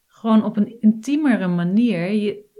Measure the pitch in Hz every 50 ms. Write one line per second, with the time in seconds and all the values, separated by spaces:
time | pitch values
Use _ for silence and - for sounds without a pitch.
0 | _ _ _ _ - 226 220 220 202 208 - 214 208 - - - - 214 214 -
1 | - 269 285 302 311 285 233 190 185 180 175 170 170 175 185 214 240 240 202 170
2 | 170 180 208 214 208 208 - - - _ _ -